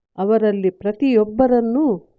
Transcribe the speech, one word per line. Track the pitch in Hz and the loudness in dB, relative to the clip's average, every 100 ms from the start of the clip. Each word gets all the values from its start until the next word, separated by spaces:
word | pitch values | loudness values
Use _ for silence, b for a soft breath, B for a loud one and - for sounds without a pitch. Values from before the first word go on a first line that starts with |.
| _ - | _ -6
ಅವರಲ್ಲಿ | 196 220 214 202 185 | 0 0 0 0 -4
ಪ್ರತಿಯೊಬ್ಬರನ್ನೂ | 185 202 214 269 226 214 214 262 247 233 254 302 175 - | -4 -6 -2 0 2 0 0 2 2 0 -2 -2 -2 -8